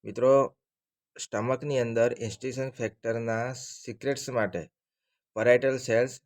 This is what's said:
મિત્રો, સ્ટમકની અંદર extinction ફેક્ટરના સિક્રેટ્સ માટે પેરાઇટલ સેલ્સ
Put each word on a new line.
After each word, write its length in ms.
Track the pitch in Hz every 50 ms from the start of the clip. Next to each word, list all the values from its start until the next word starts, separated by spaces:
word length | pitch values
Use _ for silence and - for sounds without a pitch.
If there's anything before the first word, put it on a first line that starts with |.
| -
મિત્રો, 540 | 107 101 113 120 131 135 135 135 - _ _ _ _ _ _ _ _ _ _ _ _ _ -
સ્ટમકની 600 | - - - 104 110 123 131 127 147 147 139 127
અંદર 340 | 120 117 113 113 117 120 -
extinction 560 | - 117 107 - - - 131 123 131 135 135
ફેક્ટરના 840 | - - 117 104 - _ - 113 113 117 117 113 113 113 117 127 131
સિક્રેટ્સ 760 | 123 - - - - - 127 110 _ - 139 139 131 - -
માટે 400 | 127 120 107 98 87 90 78 - _ _ _ _ _ _ _ _ _ _ _ _ _
પેરાઇટલ 420 | 107 113 120 123 123 131 135 131
સેલ્સ 440 | 127 - - 113 113 123 135 - - _